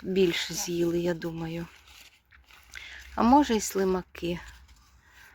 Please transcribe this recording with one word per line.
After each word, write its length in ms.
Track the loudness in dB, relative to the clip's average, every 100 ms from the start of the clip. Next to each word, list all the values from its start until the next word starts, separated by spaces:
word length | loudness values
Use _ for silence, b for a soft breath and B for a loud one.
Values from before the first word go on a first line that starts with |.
більше 520 | 0 2 2 2 -4
з'їли, 440 | -6 -4 -2 0 0
я 160 | 0
думаю. 520 | -2 -6 -8 -8 -8 -10 -14 -20 -20 -20 _ _ -20 _ B B B B B B
А 80 | 2
може, 320 | 6 6 6 2
й 40 |
слимаки. 800 | 0 0 0 0 -4 -8 -6 -6 -10 -20 -20 _ _ _ b b b